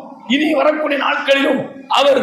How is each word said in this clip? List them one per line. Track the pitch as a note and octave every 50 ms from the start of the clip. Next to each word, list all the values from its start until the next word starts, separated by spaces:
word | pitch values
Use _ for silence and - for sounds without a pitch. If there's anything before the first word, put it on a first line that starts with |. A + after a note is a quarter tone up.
| - - - - - - B3+
இனி | D4 D4+ D#4+ D#4 C4+
வரக்கூடிய | C#4 D4+ D4+ D4+ D4+ C#4+ C#4 C4+ -
நாட்களிலும் | C#4 C#4+ - - C#4 C4+ C#4 C#4 D4+ C4+ B3 - - - - - - - A#3+
அவர் | C#4 C#4+ C4+ B3